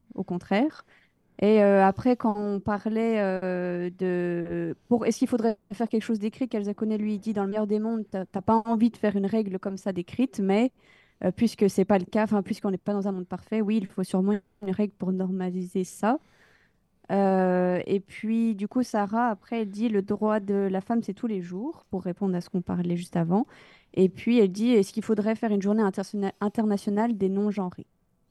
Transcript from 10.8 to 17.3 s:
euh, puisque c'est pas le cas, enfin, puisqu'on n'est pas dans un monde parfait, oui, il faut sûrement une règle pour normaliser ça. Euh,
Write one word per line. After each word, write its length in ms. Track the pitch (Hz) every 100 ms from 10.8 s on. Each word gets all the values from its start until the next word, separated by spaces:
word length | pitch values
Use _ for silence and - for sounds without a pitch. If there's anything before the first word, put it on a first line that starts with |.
| _ _ _ _
euh, 80 | 185
puisque 380 | - 233 - 202
c'est 160 | - 185
pas 140 | 202
le 60 | 180
cas, 180 | 214
enfin, 200 | 214 214
puisqu'on 260 | 185 214 208
n'est 80 | 185
pas 140 | -
dans 160 | 202 196
un 60 |
monde 140 | 190 180
parfait, 340 | 180 - 220
oui, 160 | 202 220
il 100 | 190
faut 160 | -
sûrement 300 | 190 190 196 208 - _
une 100 | 196
règle 220 | 190 214 -
pour 160 | 180
normaliser 720 | 185 185 190 180 180 180 190 180
ça. 340 | - 208 277 - _ _ _ _ _ _ _ -
Euh, 680 | 196 196